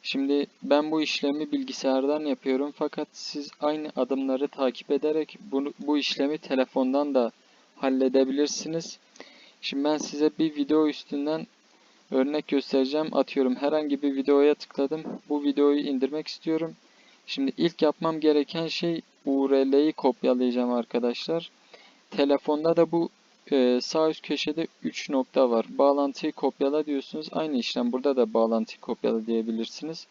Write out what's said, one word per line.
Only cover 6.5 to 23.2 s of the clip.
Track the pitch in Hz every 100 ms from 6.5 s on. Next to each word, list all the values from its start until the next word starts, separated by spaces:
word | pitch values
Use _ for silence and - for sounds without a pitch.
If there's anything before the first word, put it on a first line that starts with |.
| 135 127 135 127 135 147
da | 131 117 _ _ _ _ -
halledebilirsiniz. | 135 131 131 135 135 135 147 - 156 165 165 - _ - - - - _
Şimdi | - 139
ben | 143 151
size | 147 147 151 151
bir | 160 147
video | 139 156 151
üstünden | 139 - 143 143 160 - _ _ _ _ _ _
örnek | 131 135 151 -
göstereceğim. | 139 - 139 131 151 156 -
Atıyorum | 135 139 131 127
herhangi | 143 156 151 139
bir | 143 135
videoya | 135 143 143
tıkladım. | 147 - - 139 156 156 - -
Bu | 147
videoyu | 143 139 143 147
indirmek | 147 131 131 151 156
istiyorum. | - - 160 165 160 _ _ _ _ -
Şimdi | - 135 -
ilk | 165 -
yapmam | 147 - 165 160
gereken | 151 147 139 170 165
şey | - 170 165 - _ -
U | 139 135
R | 135 135
L'yi | 139 151
kopyalayacağım | - 139 120 131 127 127 120 123
arkadaşlar. | 123 117 123 120 120 - 165 170 _ _ - - _ _
Telefonda | - 139 139 - 151 160 170
da | 165
bu, | 170 165 _